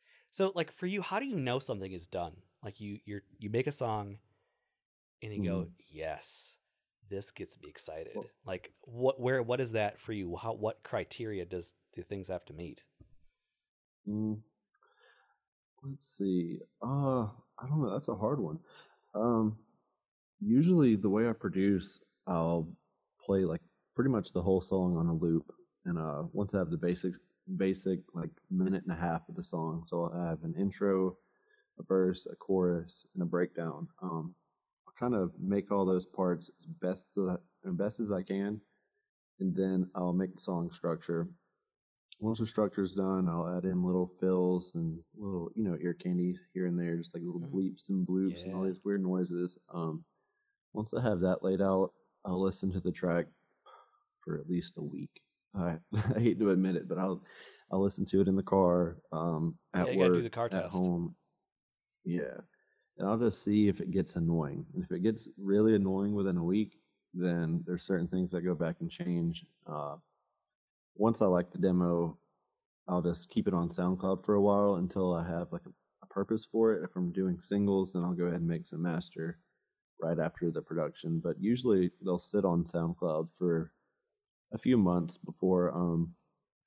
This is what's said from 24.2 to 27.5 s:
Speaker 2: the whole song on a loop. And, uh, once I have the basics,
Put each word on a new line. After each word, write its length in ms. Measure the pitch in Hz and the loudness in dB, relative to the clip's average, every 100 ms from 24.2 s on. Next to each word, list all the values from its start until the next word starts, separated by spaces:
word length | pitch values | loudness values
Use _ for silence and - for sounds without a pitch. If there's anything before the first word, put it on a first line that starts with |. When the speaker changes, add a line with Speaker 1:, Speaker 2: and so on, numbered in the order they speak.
| - | 0
Speaker 2:
the 100 | 92 | 0
whole 180 | 90 95 | 4 4
song 360 | - 95 90 85 | 4 2 2 2
on 120 | 85 | 2
a 60 | |
loop. 400 | 82 85 82 - - _ _ | 2 2 2 -2 -12 _ _
And, 140 | 90 85 | -6 -4
uh, 260 | 80 76 85 | -4 -4 -6
once 220 | 98 101 | -4 0
I 40 | 98 | 0
have 120 | 82 | 0
the 80 | 82 | 0
basics, 400 | 87 90 92 90 _ _ - | 2 0 -2 -4 _ _ -6